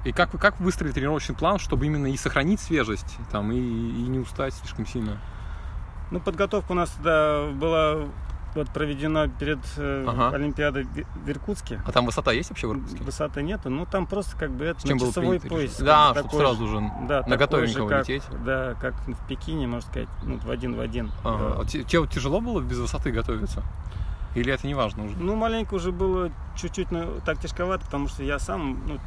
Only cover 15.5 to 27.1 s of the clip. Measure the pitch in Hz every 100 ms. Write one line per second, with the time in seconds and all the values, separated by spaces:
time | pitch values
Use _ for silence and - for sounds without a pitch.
15.5 | 165 127 - 139 151 147 139 135 151 139
16.5 | 110 107 107 104 - 123 139 123 123 143
17.5 | 151 117 123 104 139 127 139 - 123 120
18.5 | 131 131 117 131 - - 120 - 135 -
19.5 | 160 127 120 - 123 117 - - 120 113
20.5 | 123 123 117 120 120 107 - 123 107 -
21.5 | - - 151 123 170 147 - 135 185 240
22.5 | 202 123 123 120 143 147 113 113 110 104
23.5 | - - - - - - - - 120 123
24.5 | 131 139 139 107 101 107 - 175 220 226
25.5 | 226 208 196 180 175 190 185 175 - -
26.5 | - 170 - 175 170 170